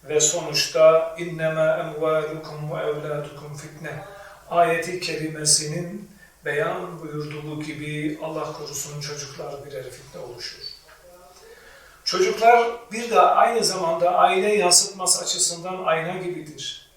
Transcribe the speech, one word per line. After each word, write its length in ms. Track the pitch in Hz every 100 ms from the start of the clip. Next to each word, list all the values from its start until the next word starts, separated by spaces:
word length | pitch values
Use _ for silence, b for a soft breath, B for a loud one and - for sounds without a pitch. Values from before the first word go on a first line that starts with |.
ve 160 | - 453
sonuçta 960 | - 175 156 156 - 160 160 160 - 170
"İnnemâ 580 | 170 160 160 156 160 165
emvâlukum 920 | 160 151 160 156 151 156 151 151 151
ve 120 | 156
evlâdukum 720 | 151 151 151 147 147 143 147 -
fitne." 480 | - - 151 147 B B B B -
ayeti 500 | 170 170 165 175 180
kerimesinin 1080 | - 151 156 156 151 - 151 170 175 208 - B B B
beyan 560 | 156 147 160 185 180 160
buyurduğu 640 | 160 151 147 151 151 151
gibi 560 | 151 139 151 151 151 156
Allah 300 | 160 160 156
korusun 480 | 151 147 143 147 147
çocuklar 680 | 147 147 - - 147 185 143
birer 240 | - 123
fitne 300 | - - 131
oluşur. 400 | 123 120 120 - - - - - - 180 180 - B B B B B B
Çocuklar 640 | - 180 185 208 226 240 233 - -
bir 180 | 226 233
de 100 | 220
aynı 440 | - - 233 233
zamanda 500 | 196 185 - - 175
aile 400 | - 180 190 208
yansıtması 720 | 208 180 175 - 190 185 175
açısından 600 | 170 - - 170 180 180
ayna 340 | 160 160 165 185
gibidir. 720 | 175 156 151 143 - - -